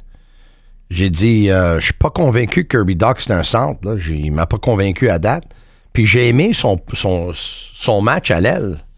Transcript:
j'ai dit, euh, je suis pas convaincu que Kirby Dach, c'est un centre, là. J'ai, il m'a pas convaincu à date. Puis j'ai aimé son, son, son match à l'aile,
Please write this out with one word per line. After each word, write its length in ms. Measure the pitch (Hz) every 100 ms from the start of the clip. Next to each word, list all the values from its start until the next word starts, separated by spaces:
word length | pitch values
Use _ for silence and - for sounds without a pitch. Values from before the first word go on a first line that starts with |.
| - - - - - _ - - -
j'ai 220 | 85 95
dit, 400 | 82 113 110 101
euh, 280 | 95 87 80
je 60 | -
suis 80 |
pas 160 | - 151
convaincu 560 | - 151 117 113 - -
que 120 | 123
Kirby 180 | 95 87
Dach, 220 | 110 127
c'est 120 | -
un 120 | 90
centre, 440 | 78 117 143 - 98
là. 80 | 110
J'ai, 200 | 80 76
il 160 | 76
m'a 160 | 76 82
pas 100 | 104
convaincu 500 | - 104 98 90 120
à 100 | 85
date. 240 | 104 143 - - - _ _
Puis 120 | - 107
j'ai 220 | 120 120
aimé 260 | 123 202
son, 260 | - 117 92 -
son, 380 | - 101 90 87
son 680 | 80 - - - - - 104
match 280 | 110 165 -
à 100 | 85
l'aile, 380 | 104 175 101 76 -